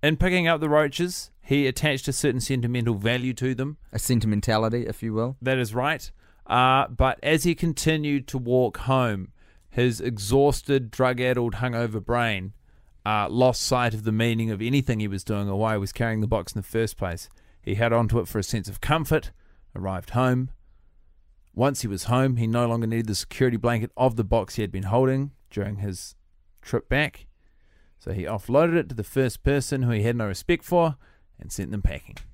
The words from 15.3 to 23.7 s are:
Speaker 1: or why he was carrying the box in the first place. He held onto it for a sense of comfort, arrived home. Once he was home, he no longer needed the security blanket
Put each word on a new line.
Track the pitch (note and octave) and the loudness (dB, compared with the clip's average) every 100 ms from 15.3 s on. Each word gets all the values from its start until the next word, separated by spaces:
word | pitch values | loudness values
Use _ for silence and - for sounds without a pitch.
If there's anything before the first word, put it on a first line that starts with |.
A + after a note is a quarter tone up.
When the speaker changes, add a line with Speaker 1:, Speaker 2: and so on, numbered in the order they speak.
| G#2 G2+ | -4 -2
Speaker 1:
or | G2 | -2
why | A2 | 0
he | G#2+ | -2
was | G2 | -4
carrying | - A#2 A2 | -4 -2 -2
the | G#2+ | 0
box | A2 F2 | -2 -2
in | G#2+ | -8
the | F#2+ | -4
first | A2+ A2+ - | -2 -2 -4
place. | F#2+ E2+ - - - - | -6 -8 -12 -20 -20 -14
He | - A2+ | -6 0
held | A#2 | 2
onto | A#2 A#2 A#2+ | 4 2 0
it | F2+ | 0
for | A2 | -4
a | |
sense | G2 A2+ F#2 | -2 -4 -6
of | F#2+ | -8
comfort, | - D#3 D3+ D#3 - - - - - | -2 0 2 0 -2 -14 -20 -20 -16
arrived | - F#2+ F#2 - | -8 -6 -6 -4
home. | A#2+ B2+ B2+ C3 - - - - _ - - _ _ _ | 0 2 2 -2 -8 -20 -20 -20 _ -20 -20 _ _ _
Once | - C3 C3+ | 0 0 0
he | A2 | -4
was | G2 | -4
home, | - B2 C3+ A#2+ | 0 2 2 2
he | A2+ | 2
no | A#2 A#2+ | 2 2
longer | A#2 A2+ | 0 0
needed | A2+ A2+ | -2 -2
the | |
security | G2 - - C3 A2+ | -4 -6 2 2 2
blanket | A#2+ | 0